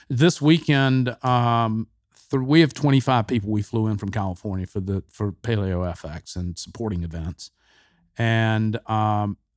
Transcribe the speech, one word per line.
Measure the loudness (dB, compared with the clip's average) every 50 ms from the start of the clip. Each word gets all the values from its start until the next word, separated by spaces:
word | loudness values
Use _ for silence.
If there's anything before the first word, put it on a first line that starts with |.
| -10 -6
this | 0 4 4 4 4 4
weekend, | 4 4 4 4 4 2 2 4 4 4 4 2 0 0 -4 -4 0
um, | 0 2 2 2 2 2 2 2 0 -2 -4 -6 _ _ _ _ _ _ -20 -10 -4
th-, | -4 -2 0
we | 4 6 6
have | 6 4 2
twenty-five | 0 2 4 4 4 4 4 2 2 2
people | 0 -2 -2 -2 0
we | -2 -2 -2
flew | -2 -2 -2 0 0
in | -2 -2
from | -4 -6
California | -4 -4 -4 -4 -6 -8 -8 -6 -6 -6 -6
for | -6 -6 -8
the, | -4 -4 -4 -4 -6 _
for | -10 -6 -6 -6 -6
Paleo | _ -4 -2 -2 -2 0 -2 -2 -2 -2 -4
F | -6 -8 -12
X | -12 -12 -12 -12 -10 -8
and | -6 -6 -6 -6 -10
supporting | -12 -16 -10 -8 -6 -4 -4 -4 -6
events. | -6 -8 -8 -8 -8 -10 _ -16 -20 _ _ _ _ _ _ _ _ _ _ _ _ _
And, | -4 0 0 2 2 2 2 2 0 0 -2 -4 -6 _ -2
um, | -2 0 0 0 0 0 -2 -4 -6 _ _ _ _